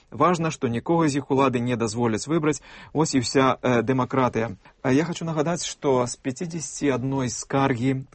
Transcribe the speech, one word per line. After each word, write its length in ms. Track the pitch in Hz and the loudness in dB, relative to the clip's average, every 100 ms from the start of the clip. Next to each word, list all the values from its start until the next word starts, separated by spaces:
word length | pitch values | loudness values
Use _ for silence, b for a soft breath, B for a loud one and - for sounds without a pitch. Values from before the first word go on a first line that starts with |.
| b | b
Важна, 360 | - 160 175 160 | 0 2 2 0
што 240 | - 123 | -2 -2
нікога 380 | 117 - 170 156 | -2 0 2 2
з 80 | 139 | 0
іх 80 | - | 0
улады 320 | 135 135 120 | 2 2 2
не 160 | 123 120 | 0 0
дазволяць 560 | 113 113 117 107 139 | -2 0 0 0 -2
выбраць. 320 | 160 151 147 B B B | 0 0 -2 B B B
Вось 220 | 139 160 139 | -2 0 0
і 40 | |
вся, 400 | 117 139 131 - | 0 2 2 2
э, 240 | 127 120 | 2 2
дэмакратыя». 720 | 113 131 123 135 123 113 113 - b b | 2 0 0 0 0 0 -4 -8 b b
А 140 | 135 135 | 0 2
я 80 | |
хачу 240 | 175 170 165 | 2 -4 -4
нагадаць, 400 | 156 147 170 - | -2 0 -2 -6
што 400 | - 147 127 120 | -4 2 2 0
з 80 | - | -4
пяцідзесяці 800 | 139 131 175 165 - - 143 123 | -8 -6 -6 -8 -10 -4 -2 0
адной 320 | 131 135 127 | -2 -2 -4
скаргі 800 | - - 139 135 120 131 131 131 | -6 -2 2 2 2 0 -2 -4